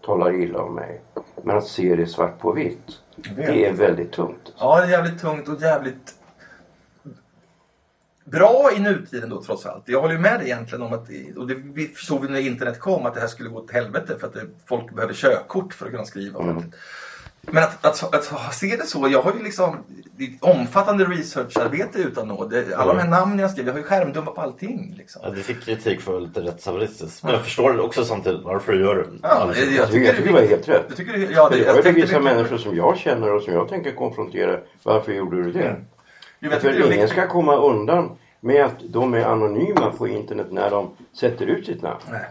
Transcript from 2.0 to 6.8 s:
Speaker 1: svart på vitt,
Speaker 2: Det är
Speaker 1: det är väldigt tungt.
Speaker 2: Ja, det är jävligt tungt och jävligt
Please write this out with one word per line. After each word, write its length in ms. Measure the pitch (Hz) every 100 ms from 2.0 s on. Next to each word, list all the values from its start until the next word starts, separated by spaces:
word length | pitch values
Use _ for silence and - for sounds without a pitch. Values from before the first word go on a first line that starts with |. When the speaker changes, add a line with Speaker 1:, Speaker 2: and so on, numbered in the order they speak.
| 85
Speaker 1:
svart 320 | - 85 -
på 120 | -
vitt, 400 | 151 147 - - - _ - - 101
Speaker 2:
Det 80 |
är 80 | 151
Speaker 1:
det 140 | 85 98
är 80 |
väldigt 380 | - 101 85 85
tungt. 420 | - - - - -
Speaker 2:
Ja, 180 | 127 160
det 40 | 180
är 40 |
jävligt 320 | 175 170 165
tungt 260 | 160 151 143
och 140 | 151
jävligt 520 | 160 151 135 123 - - _ _ - - _ _